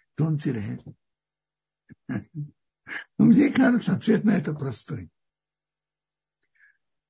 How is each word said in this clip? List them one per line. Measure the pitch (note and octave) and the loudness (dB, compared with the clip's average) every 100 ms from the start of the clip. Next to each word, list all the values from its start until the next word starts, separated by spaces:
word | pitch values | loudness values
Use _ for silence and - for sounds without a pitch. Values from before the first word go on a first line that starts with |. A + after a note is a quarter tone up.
| _ | _
Что | - D#3+ | -4 -2
он | D3 | -2
теряет?" | D3 A#2 G#2 B2 - - _ _ _ _ _ _ _ _ _ - - | -4 -6 -6 -10 -14 -20 _ _ _ _ _ _ _ _ _ -18 -10
<laughs> | - - D3+ D3 _ _ _ - - - - | -8 -8 -12 -14 _ _ _ -16 -14 -8 2
Ну, | A3+ | 6
мне | A3+ C#4+ | 6 4
кажется, | - C4 A#3+ - | 4 2 2 0
ответ | - - A3+ | -2 0 0
на | G#3 F#3+ | 2 0
это | E3 | -2
простой. | D3+ C#3 A2+ - B2 F2 _ _ _ _ _ _ _ _ _ _ _ _ _ _ _ _ _ _ _ _ | -6 -8 -10 -12 -12 -14 _ _ _ _ _ _ _ _ _ _ _ _ _ _ _ _ _ _ _ _